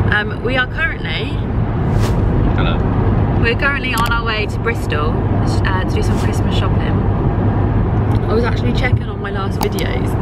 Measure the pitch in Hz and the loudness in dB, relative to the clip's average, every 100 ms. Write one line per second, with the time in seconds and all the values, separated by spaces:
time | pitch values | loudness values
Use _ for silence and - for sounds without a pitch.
0 | - 208 208 202 233 262 254 - 320 226 | 0 0 -2 -4 -2 -2 -2 -2 -4 -4
1 | 170 160 240 - - - - - - - | -4 -4 -4 -4 -2 -2 -2 -2 0 2
2 | - - - - - - - - - - | 2 2 2 2 2 2 2 2 0 0
3 | - - - - 233 240 277 277 254 262 | 2 2 2 2 0 0 0 -2 -2 -2
4 | 269 - 226 214 208 - 226 233 202 226 | 0 0 -2 -2 -4 -2 -2 -2 -2 -2
5 | - - - - - - - 185 180 - | 0 0 0 0 0 0 0 0 0 0
6 | - 208 - - - - - - - - | 2 2 0 0 0 2 2 0 0 0
7 | - - - - - - - - - - | 0 0 0 0 0 2 2 2 2 2
8 | - - - 220 233 214 247 - 247 - | 2 0 2 2 2 0 0 2 2 0
9 | - - 202 202 196 - 202 196 - - | 0 -6 -4 -2 -2 -2 -2 -2 -2 -2
10 | - - | 0 0